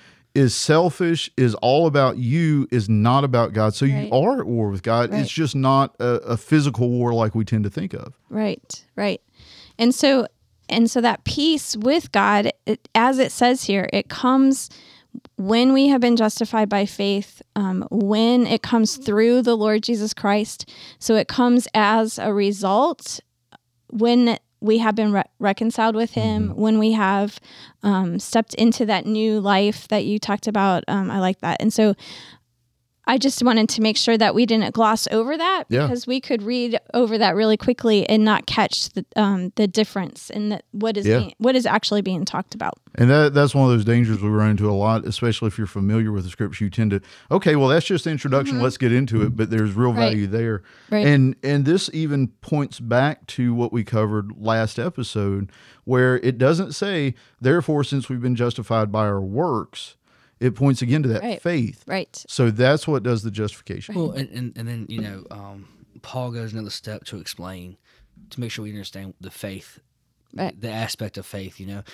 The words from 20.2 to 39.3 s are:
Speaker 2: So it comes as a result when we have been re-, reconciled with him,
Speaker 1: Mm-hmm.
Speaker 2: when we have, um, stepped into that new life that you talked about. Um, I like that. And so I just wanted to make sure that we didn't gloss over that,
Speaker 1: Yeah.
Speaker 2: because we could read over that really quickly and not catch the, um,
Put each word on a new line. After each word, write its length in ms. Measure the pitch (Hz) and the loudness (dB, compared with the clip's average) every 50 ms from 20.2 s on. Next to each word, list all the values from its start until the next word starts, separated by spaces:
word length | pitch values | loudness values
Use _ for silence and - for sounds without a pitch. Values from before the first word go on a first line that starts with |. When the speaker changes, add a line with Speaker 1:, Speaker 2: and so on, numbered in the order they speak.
| - 202 202 208 208 - - - - - - - - - - _ | -2 0 0 0 -2 -4 -8 -14 -16 -18 -18 -20 -20 -20 -20 _
Speaker 2:
So 160 | - - 226 | -2 2 2
it 100 | 214 - | 2 2
comes 400 | - - - 247 247 240 247 226 - - | 0 0 2 2 4 4 4 2 2 0
as 440 | 214 214 202 214 226 220 220 - - | 2 2 4 4 2 0 -2 -4 -4
a 140 | - - 202 | -4 -2 0
result 840 | 202 202 196 202 190 214 190 196 214 269 330 330 - - - - - - _ _ _ _ _ - _ _ _ _ _ _ - | 0 0 0 -2 -2 0 0 2 2 2 2 0 -4 -10 -12 -14 -14 -16 _ _ _ _ _ -20 _ _ _ _ _ _ -10
when 480 | - 214 220 233 240 247 247 233 226 - - _ _ _ | -4 0 2 4 4 4 4 4 2 -2 -6 _ _ _
we 180 | - 208 220 233 | 0 2 2 2
have 160 | 233 220 214 | 2 0 0
been 180 | 214 220 208 208 | 0 0 2 2
re-, 100 | 196 - - _ _ | 0 -2 -2 _ _
reconciled 560 | - 202 196 - 226 226 - - 220 226 220 | -2 -2 -2 0 -2 -2 0 0 0 0 0
with 160 | 220 233 226 - | 0 -2 -2 -2
him, 380 | 233 220 220 214 214 214 202 | -2 -2 0 0 0 -2 -2
Speaker 1:
Mm-hmm. 100 | 202 - | -2 0
Speaker 2:
when 180 | 214 220 220 220 | 2 2 4 4
we 140 | 214 220 220 | 4 2 2
have, 480 | 220 208 190 202 196 202 208 - - - - - - - - _ _ - | 2 2 0 0 0 -2 -2 -6 -10 -18 -20 -20 -20 -20 -20 _ _ 0
um, 340 | 208 202 185 190 175 170 190 | 0 2 2 0 0 -2 -4
stepped 360 | - - - 226 226 - - | -6 -2 0 0 0 0 -2
into 300 | - 220 233 226 - 240 | 2 2 2 2 2 0
that 200 | 208 214 185 - | 0 0 -2 -2
new 340 | - 214 214 220 220 214 214 | -2 -2 0 0 0 0 0
life 460 | 190 202 202 190 202 208 208 - - - | 0 2 2 4 2 2 0 -4 -6 -4
that 160 | 214 226 - | -2 -2 0
you 140 | - 208 208 | 0 -2 -2
talked 280 | - - 202 208 - - | -2 -4 -4 -4 -4 -2
about. 340 | 214 214 196 196 185 170 - - | 0 2 2 2 2 0 0 -2
Um, 220 | - 202 190 180 | -2 -2 -2 -2
I 100 | - 196 | -2 0
like 200 | 185 185 190 - | 0 0 -2 -2
that. 180 | - 170 - - - | -4 -4 -4 -2 -2
And 100 | 220 - | 0 2
so 220 | - 214 214 196 - - - - - - - - _ _ _ _ _ _ _ _ _ _ _ _ _ _ - | 4 4 2 2 0 -6 -14 -20 -20 -20 -20 -20 _ _ _ _ _ _ _ _ _ _ _ _ _ _ 0
I 60 | 240 | 0
just 260 | 269 202 277 - - 240 | 2 2 0 0 2 2
wanted 280 | 247 233 226 214 214 | 2 4 4 2 0
to 100 | - - | 0 0
make 160 | 220 220 208 | 0 0 0
sure 220 | - - - 233 220 | 0 0 2 2 4
that 160 | 226 202 - | 4 2 4
we 100 | 214 247 | 2 2
didn't 300 | 220 233 220 202 113 - | 4 2 0 0 0 0
gloss 340 | 220 226 214 220 220 - - | 2 2 2 2 0 -2 -2
over 240 | - 220 226 254 302 320 | -2 -2 0 -2 -2 -2
that, 260 | 330 359 381 370 - - | -2 -2 -2 -2 -2 -2
Speaker 1:
Yeah. 160 | 214 - 147 | 0 0 0
Speaker 2:
because 200 | 135 247 247 - | 0 -2 -4 -4
we 140 | - 254 269 | -4 -4 -4
could 220 | - - 262 226 202 | -2 -4 -4 -4 -2
read 360 | 214 247 247 240 240 226 - - - - | -4 -2 -2 -2 -2 -2 -4 -4 -2 0
over 240 | 240 247 214 226 | 0 2 2 2
that 180 | 220 220 196 165 | 2 2 2 2
really 220 | 196 220 220 214 | 2 2 2 2
quickly 500 | 208 - - 247 - - 226 214 202 - | 2 2 0 0 2 2 2 2 2 4
and 160 | - 214 220 214 | 4 4 4 4
not 220 | 214 214 - - | 4 4 2 0
catch 460 | - - - 208 - - - - - | -2 0 0 0 0 0 -4 -6 -6
the, 160 | - 196 - - - | -6 -8 -10 -4 -2
um, 340 | - 214 196 | 0 2 2